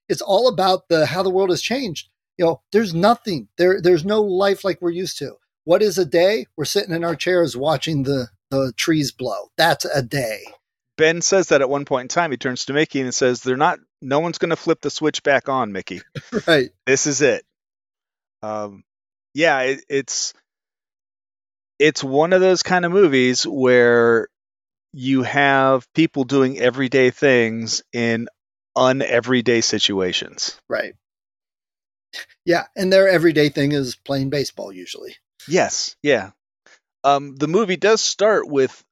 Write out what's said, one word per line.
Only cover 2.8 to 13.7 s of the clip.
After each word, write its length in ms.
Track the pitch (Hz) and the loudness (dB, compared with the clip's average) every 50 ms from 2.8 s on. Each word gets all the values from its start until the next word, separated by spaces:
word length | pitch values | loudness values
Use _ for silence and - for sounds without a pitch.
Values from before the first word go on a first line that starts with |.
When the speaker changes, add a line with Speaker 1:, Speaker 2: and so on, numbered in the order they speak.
| 233 190 160 | 0 0 0
Speaker 1:
nothing 540 | 165 180 214 233 - _ 214 175 135 104 - _ | 2 2 2 2 0 _ -6 -6 -6 -8 -8 _
there. 240 | - 175 180 185 - | 2 2 2 2 2
There's 240 | 160 180 180 160 156 | 4 4 4 2 2
no 160 | 196 214 220 | 0 0 0
life 420 | 208 202 180 185 196 202 196 196 - | 0 0 0 0 0 0 0 -2 -2
like 180 | 196 165 - | -4 -4 -4
we're 80 | 180 175 | -4 -4
used 260 | 170 175 185 151 - - | -4 -4 -6 -8 -8 -10
to. 160 | 143 123 - _ _ _ _ _ _ | -10 -12 -12 _ _ _ _ _ _
What 180 | 151 175 196 | 0 2 4
is 160 | 214 208 165 | 4 2 2
a 60 | 190 180 | 0 -2
day? 420 | 139 - 170 180 196 214 240 - - _ | 0 2 2 4 2 2 -2 -4 -10 _
We're 80 | - 143 | -8 -8
sitting 280 | - - 202 202 190 165 | -4 -4 -4 -4 -4 -4
in 100 | 170 170 | -4 -4
our 100 | 170 165 | -4 -4
chairs 400 | - - 180 185 175 170 139 117 | -4 -2 0 2 2 2 0 -2
watching 480 | 120 139 156 156 135 - 160 160 143 131 | -4 -2 -2 -2 -2 -2 -4 -4 -2 -2
the, 240 | 139 139 135 123 - _ _ _ _ | -2 -4 -4 -6 -8 _ _ _ _
the 220 | 135 135 135 127 - | -2 -2 -2 -2 -4
trees 380 | - - - 160 156 143 131 - | -4 -2 0 0 0 -2 -4 -6
blow. 380 | - 127 117 101 92 - - _ | -8 -8 -8 -8 -8 -10 -8 _
That's 280 | - 160 170 180 - - | 0 2 2 2 0 -4
a 160 | - 151 143 127 | -4 -4 -4 -4
day. 400 | 113 143 143 127 110 107 101 101 - - _ _ _ _ _ _ _ _ | -4 -4 -4 -4 -4 -6 -10 -12 -18 -20 _ _ _ _ _ _ _ _
Speaker 2:
Ben 240 | - 156 156 165 175 | 0 2 2 2 0
says 260 | - - 196 190 165 | 0 0 0 0 2
that 140 | - 170 139 | 2 2 2
at 80 | 139 127 | 2 0
one 160 | 139 143 143 | -2 -4 -2
point 180 | - 143 127 127 | -4 -4 -4 -4
in 40 | 127 | -4
time. 220 | - - 175 156 | -4 -2 -2 -2
He 60 | 123 | -4
turns 280 | 120 - 131 123 - - | -6 -6 -6 -6 -6 -6
to 80 | - 135 | -4 -2
Mickey 260 | 147 156 - - 139 | -2 -2 -2 -2 -4
and 160 | 131 127 117 | -4 -4 -2
says, 260 | - 139 127 123 113 | 0 0 0 0 0
"They're 140 | - 127 127 | -4 -4 -2
not, 220 | 131 151 175 | 0 0 0